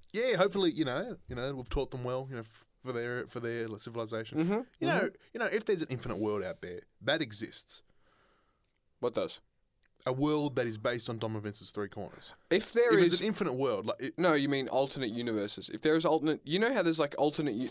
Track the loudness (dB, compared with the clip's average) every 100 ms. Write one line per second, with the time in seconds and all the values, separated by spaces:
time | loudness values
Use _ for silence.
0 | -8 -2 2 4 2 4 2 2 0 0
1 | -4 -8 -8 -6 -4 -6 -2 0 0 -2
2 | -2 -4 -4 -8 -10 -16 -20 _ -6 -2
3 | -2 -4 -6 -6 -4 -4 -4 -6 -8 -6
4 | -4 -6 -4 -2 0 0 -4 _ 0 2
5 | 0 -4 _ -4 -2 0 0 0 -2 -6
6 | -4 -2 0 0 -4 -8 -10 -12 -16 _
7 | -2 -2 -2 -6 -10 -10 -12 -16 -20 _
8 | _ _ _ _ _ _ _ _ _ _
9 | -2 0 -4 -6 _ _ _ _ _ _
10 | -6 0 2 2 0 0 -2 -2 -2 -2
11 | -4 -4 -4 -4 -6 -8 -10 -6 -6 -6
12 | -10 -12 -18 -18 0 0 2 4 6 8
13 | 6 4 0 0 0 0 0 0 -2 -4
14 | -6 0 4 4 4 2 2 2 2 0
15 | -4 -2 0 0 -2 -4 -8 0 4 4
16 | 4 4 4 0 0 2 2 4 2 2
17 | 2 2 2 2 0 -2 -4